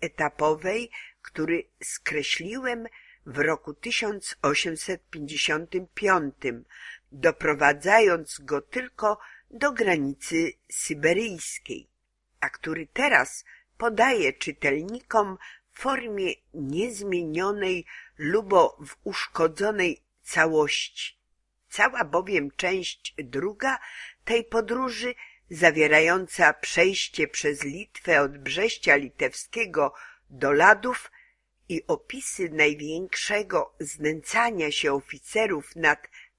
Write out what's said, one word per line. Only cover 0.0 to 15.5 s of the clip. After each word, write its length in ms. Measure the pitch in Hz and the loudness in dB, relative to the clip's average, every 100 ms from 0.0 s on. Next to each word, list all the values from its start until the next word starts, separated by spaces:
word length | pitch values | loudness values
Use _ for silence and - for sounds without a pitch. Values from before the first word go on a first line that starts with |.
etapowej, 880 | 165 - 151 - 151 156 180 214 233 - - _ | -8 -2 -4 2 0 2 -2 -4 -4 -12 -20 _
który 460 | - - 156 170 - - | -14 -6 -2 -2 -4 -12
skreśliłem 1040 | - - - 151 139 - 170 240 254 240 226 - - _ - | -12 -10 -6 -4 -2 -4 -4 -6 -6 -6 -10 -18 -20 _ -12
w 120 | 131 | -2
roku 360 | 147 156 - | -2 -2 -6
tysiąc 640 | 143 233 233 214 208 - - | -12 -6 -4 -2 -6 -8 -4
osiemset 680 | 151 147 180 160 - 185 - | -2 0 -2 -6 -8 -8 -10
pięćdziesiątym 800 | 165 143 151 - 156 170 185 185 | -14 -10 -4 -2 -2 -2 -8 -8
piątym, 720 | - 202 185 143 - 135 117 123 - - - _ | -2 2 2 0 -6 -8 -8 -12 -20 -20 -20 _
doprowadzając 1300 | 143 160 156 160 143 147 147 180 214 214 170 156 - | 0 2 2 0 4 4 4 6 6 6 4 -2 -14
go 220 | 139 147 | -6 -6
tylko 580 | - 254 254 - 214 208 - - _ | -4 -8 -8 -2 -2 -2 -6 -20 _
do 220 | 233 285 | -2 -2
granicy 800 | 240 214 170 139 139 - 165 165 - - | 0 2 2 0 -6 -4 -2 -2 -4 -12
syberyjskiej, 1160 | - - 147 156 180 226 175 - - - 98 - _ _ _ _ - | -8 -6 0 2 2 0 -6 -12 -12 -12 -14 -14 _ _ _ _ -8
a 100 | 135 | -8
który 380 | - - 160 156 | -6 -8 -8 -8
teraz 580 | - 277 190 131 - - - _ - | -2 2 2 2 -6 -18 -20 _ -6
podaję 560 | 233 208 247 240 143 | -4 2 2 4 0
czytelnikom 1040 | - - 143 147 139 175 240 - 226 202 185 - | -2 -8 -4 -2 -2 -4 -12 -2 0 0 -4 -16